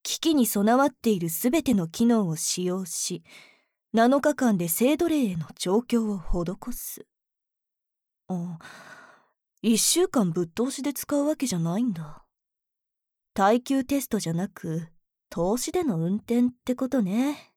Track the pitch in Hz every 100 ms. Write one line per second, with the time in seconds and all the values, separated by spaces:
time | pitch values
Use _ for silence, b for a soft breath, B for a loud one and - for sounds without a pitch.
0 | - - 330 302 240 208 208 247 285 -
1 | 233 196 170 165 247 320 269 202 165 -
2 | 233 233 185 156 - - 180 185 180 -
3 | - 175 b b b b b b _ 220
4 | 240 277 294 294 254 196 170 - 247 302
5 | 339 302 226 175 147 - 185 202 247 233
6 | 220 196 - 180 170 196 - 240 - -
7 | - _ _ _ _ _ _ _ _ _
8 | _ _ _ 185 175 165 B B B B
9 | B B B _ _ _ 208 220 - 330
10 | 370 277 185 165 170 - 254 277 277 285
11 | - 285 285 302 254 175 165 185 254 165
12 | 151 - _ _ _ _ _ _ _ _
13 | _ _ _ - 196 247 - 269 262 277
14 | - 220 165 165 202 - 175 160 160 _
15 | _ _ _ - 175 240 - 359 320 160
16 | 165 208 - 240 247 - - 247 262 269
17 | 190 214 277 285 -